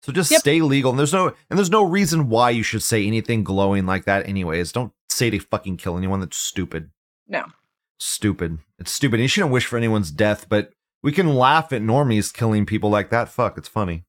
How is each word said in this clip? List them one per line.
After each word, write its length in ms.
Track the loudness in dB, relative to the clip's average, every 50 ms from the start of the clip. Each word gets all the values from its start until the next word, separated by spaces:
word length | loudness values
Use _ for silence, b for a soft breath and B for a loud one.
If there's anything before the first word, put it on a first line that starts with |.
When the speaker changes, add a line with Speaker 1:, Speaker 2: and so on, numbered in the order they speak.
Speaker 1:
So 120 | _ -4 -2
just 180 | -2 0 4
Speaker 2:
Yep. 80 | 2 4
Speaker 1:
stay 220 | 4 4 2 4
legal. 300 | 4 4 2 2 2 2
And 60 | 2 2
there's 160 | 0 0 2
no, 200 | 0 0 0 B B B B
and 100 | -2 0
there's 100 | 0 2
no 140 | 4 2 4
reason 460 | 4 2 2 2 2 2 0 0 2
why 220 | 2 4 4 4
you 120 | 2 0 -2
should 180 | -2 -4 -4 -2
say 220 | 0 0 0 0
anything 380 | 0 0 -2 -2 -2 -2 -2 0
glowing 420 | 0 0 2 2 2 2 2 0
like 200 | 0 -2 -2 0
that 220 | 0 0 0 0 -2
anyways. 420 | -4 -4 -4 -2 -2 -2 -4 -4
Don't 220 | -4 -6 -6 -6 _ _ _ _
say 200 | -4 -2 0 0
to 100 | 0 -2
fucking 360 | -4 _ -6 -6 -4 -6 -10
kill 220 | -8 -6 -6 -4 -4
anyone. 240 | -2 -2 -2 -4
That's 160 | -4 -6 -8 -8
stupid. 520 | -8 -6 -4 -6 -6 -6 -6 -10 -12 -12 _ _ _ _ _ _ _ _
Speaker 2:
No. 180 | -8 -8 -8 -8 -16 _ _ _ _ _ _ _ _ _
Speaker 1:
Stupid. 600 | -8 -8 -8 -2 -2 -2 -2 -2 -4 -6 -6 -8 -12 _ _ _
It's 120 | -12 -10
stupid. 280 | -6 -2 0 0 2 2
You 80 | 0 0
shouldn't 240 | 0 0 0 0
wish 140 | 0 0 -2
for 120 | -2 -4 -2
anyone's 320 | 0 0 0 0 -2 -4
death, 380 | -2 0 0 0 0 -2 -4 -2
but 240 | -2 -2 -2 -2 _ _ _ _ _ _ _
we 80 | -2
can 240 | 0 2 2 2 4
laugh 380 | 4 4 6 4 4 2 0 -4
at 80 | -4
normies 520 | 0 2 2 2 4 2 2 2 0 -2 -4
killing 320 | -2 0 2 2 2 2
people 240 | 0 0 0 0 2
like 200 | 2 2 0 0
that. 200 | 0 -2 -2 -2
Fuck, 280 | -2 -2 -2 -2 -2 -6
it's 100 | -18 -8
funny. 380 | -6 -4 -4 -4 -4 -8 -10